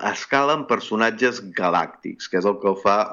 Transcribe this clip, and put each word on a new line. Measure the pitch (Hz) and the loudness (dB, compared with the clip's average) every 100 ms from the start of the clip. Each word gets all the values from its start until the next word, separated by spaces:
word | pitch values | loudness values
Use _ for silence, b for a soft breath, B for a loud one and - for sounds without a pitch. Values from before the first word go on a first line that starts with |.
a | 104 101 | -4 -6
escala | - 139 143 156 | -2 0 2 2
amb | 135 | 0
personatges | 113 - 110 113 110 127 117 98 | -2 0 0 0 2 0 0 -8
galàctics, | 87 90 85 80 - 90 80 - | -2 0 2 0 -6 -12 -12 -4
que | 92 | 0
és | 101 | 0
el | 101 | 0
que | 101 | 0
el | 95 | 0
fa | 101 101 104 | 2 2 2